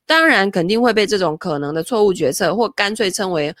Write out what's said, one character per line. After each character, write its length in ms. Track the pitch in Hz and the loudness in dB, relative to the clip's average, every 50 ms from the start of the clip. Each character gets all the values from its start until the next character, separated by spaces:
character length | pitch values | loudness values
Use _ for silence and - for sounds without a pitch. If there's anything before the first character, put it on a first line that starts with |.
| _ | _
当 180 | - 311 320 320 | 0 2 4 4
然 240 | 320 254 196 196 202 | 4 4 2 2 0
肯 180 | 196 185 165 | 0 -2 0
定 140 | 180 214 233 | 0 0 2
会 100 | 247 247 | 2 2
被 140 | 190 214 208 | 2 2 0
这 140 | 180 208 196 | 0 0 0
种 180 | 185 160 151 | 0 -2 -2
可 220 | 160 - 180 151 143 | -4 -6 -6 -6 -4
能 120 | 143 143 | -4 -4
的 120 | 156 160 165 | -4 -6 -4
错 200 | - 254 214 208 | -2 0 2 2
误 80 | 202 | 2
决 200 | 185 120 160 127 | 2 2 0 -2
策 240 | 143 - 196 160 170 | 0 0 0 0 0
或 120 | 220 233 - | 0 -2 -2
干 260 | - - 202 202 220 | -2 -2 -2 -2 -2
脆 160 | 214 214 190 | -2 -2 -2
称 200 | 180 - 202 185 | -2 -2 -4 -2
为 220 | 175 156 147 151 - - | -2 -2 -2 -4 -6 -10